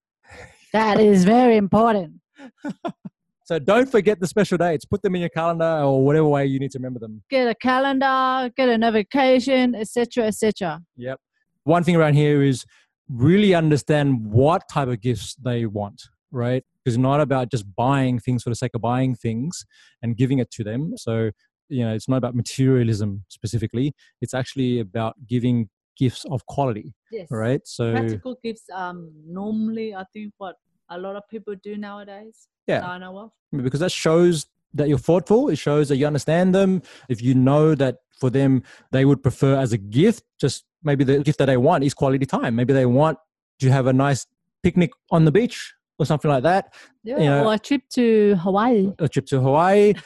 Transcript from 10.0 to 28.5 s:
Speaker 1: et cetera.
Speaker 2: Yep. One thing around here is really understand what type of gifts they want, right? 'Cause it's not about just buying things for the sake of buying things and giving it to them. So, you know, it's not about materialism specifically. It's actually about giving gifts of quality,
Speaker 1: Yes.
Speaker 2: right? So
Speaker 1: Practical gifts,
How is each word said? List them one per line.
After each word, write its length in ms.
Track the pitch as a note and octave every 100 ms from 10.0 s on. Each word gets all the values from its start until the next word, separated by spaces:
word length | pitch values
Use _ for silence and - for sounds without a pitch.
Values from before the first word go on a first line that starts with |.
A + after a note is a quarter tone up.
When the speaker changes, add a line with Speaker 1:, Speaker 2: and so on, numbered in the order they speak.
| A#3+ - A3
Speaker 1:
et 80 |
cetera. 460 | G#3 A3 G3+ F3 D#3 F3 -
Speaker 2:
Yep. 220 | B2 C3+ _ _ _ _
One 180 | - E3+
thing 140 | E3+ E3+
around 180 | D#3
here 260 | D3 D3 D3
is 220 | C#3 B2+ - _ _ _ -
really 440 | B2 C3 F#3+ G#3
understand 720 | E3+ D#3+ D3+ - D3+ C#3+ C3 G#2+
what 360 | A2 C#3 F#3 -
type 160 | D3+ C3+
of 120 | A#2+
gifts 340 | B2 A#2 -
they 320 | - B2+ A#2+ A2+
want, 360 | G#2 G2+ - - _ _
right? 320 | C3+ A#2+ B2+ - _
'Cause 100 | -
it's 40 | A#2
not 220 | C3 C#3+
about 300 | D3 C3+ A#2+
just 140 | B2+ G2+
buying 460 | G2 B2 C#3 C3 B2
things 240 | - B2
for 40 | -
the 60 | A2+
sake 140 | B2
of 60 | A#2+
buying 360 | A2+ B2 C3 A#2+
things 500 | A#2 A2+ C#3+ - - _ _ _
and 140 | A#2+ A2
giving 220 | B2+ C3+
it 120 | A#2
to 100 | -
them. 320 | G#2 A2+ D#3 A#3+
So, 360 | - A2+ A2+ - _ _ _
you 160 | C3
know, 80 | A2+
it's 140 | A2 -
not 100 | C3
about 180 | A2+ B2
materialism 880 | A2 - C3 C3 A#2 A2 G#2+ G2+ G2
specifically. 640 | - G#2+ A2+ G#2+ A2+ C#3+ - _ _
It's 140 | A#2+
actually 440 | B2+ C3 - B2+ B2
about 380 | G#2 A#2 A2+ - A#2
giving 420 | B2 A#2+ A#2+ A2 _ _ _
gifts 260 | B2+ - C#4
of 200 | C3 -
quality, 480 | - C#3 G#2+ D3+ - _
Speaker 1:
Yes. 160 | A3 E3+
Speaker 2:
right? 300 | A2 A2+ C#3 -
So 240 | - A#2
Speaker 1:
Practical 460 | A2+ A2+ A2 B3+ B3
gifts, 220 | A#3